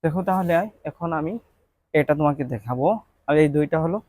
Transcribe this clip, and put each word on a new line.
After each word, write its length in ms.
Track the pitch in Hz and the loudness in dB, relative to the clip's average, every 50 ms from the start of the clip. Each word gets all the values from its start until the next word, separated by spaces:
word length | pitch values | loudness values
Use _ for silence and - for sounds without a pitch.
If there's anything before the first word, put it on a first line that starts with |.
| - | -2
দেখো 160 | 165 151 185 185 185 | -2 -2 -2 0 0
তাহলে 240 | 190 180 185 170 170 165 190 214 - _ _ 156 | 0 0 2 2 2 2 0 -2 -8 _ _ -12
এখন 200 | - _ 170 170 165 156 | -10 _ -6 -4 -4 -4
আমি 140 | 151 160 202 233 _ _ _ _ _ _ _ _ _ _ - | -4 -4 -6 -8 _ _ _ _ _ _ _ _ _ _ 0
এটা 200 | 156 147 - 151 147 | 0 2 2 0 2
তোমাকে 240 | 156 147 143 147 143 123 120 | 2 0 0 0 -4 -6 -6
দেখাবো, 340 | 107 101 117 127 127 135 165 214 220 - _ _ _ _ - | -8 -6 -6 -4 0 0 0 0 0 -4 _ _ _ _ 0
আর 80 | 147 151 156 | 4 4 4
এই 60 | 151 143 | 4 4
দুইটা 220 | 151 151 147 - 160 160 | 0 0 0 0 0 0
হলো 140 | 165 175 214 - | 0 -2 -4 -6